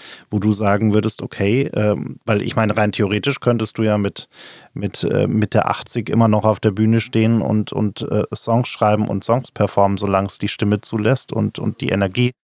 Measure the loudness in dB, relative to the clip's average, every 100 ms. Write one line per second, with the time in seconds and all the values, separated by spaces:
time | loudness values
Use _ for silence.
0 | -10 -20 -6 0 2 2 2 4 4 2
1 | 2 -2 -6 -2 0 0 0 0 0 0
2 | -4 -6 -2 0 0 0 0 2 0 0
3 | 0 0 -2 0 0 0 0 -2 0 2
4 | 0 -4 -12 -18 -20 -20 -16 -6 -6 -4
5 | -2 0 2 2 0 0 -2 -4 -6 -8
6 | 0 2 4 4 2 0 0 2 2 2
7 | 2 2 2 2 2 -2 -2 -2 -2 -4
8 | -4 -2 -2 -4 0 0 0 0 2 2
9 | 0 -2 0 -2 -2 -2 -2 0 0 0
10 | 0 0 0 -4 -6 -2 0 0 -2 0
11 | 2 0 -2 -2 -2 -2 -6 -4 -2 0
12 | 0 0 -2 -2